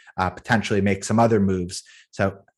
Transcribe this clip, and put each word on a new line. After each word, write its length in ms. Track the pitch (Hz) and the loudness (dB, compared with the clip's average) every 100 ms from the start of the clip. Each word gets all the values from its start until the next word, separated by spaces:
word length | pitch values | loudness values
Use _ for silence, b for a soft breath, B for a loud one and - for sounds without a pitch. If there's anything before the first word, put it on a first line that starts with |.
| B - | B -4
uh, 120 | 90 | -4
potentially 500 | - - 113 - 104 | -4 -2 -2 0 0
make 220 | 101 95 - | 0 0 0
some 140 | 113 | 2
other 200 | 117 110 | 4 4
moves. 440 | 98 92 90 - b b b | 2 0 -4 -10 b b b
So 280 | - 98 - _ | -4 -4 -4 _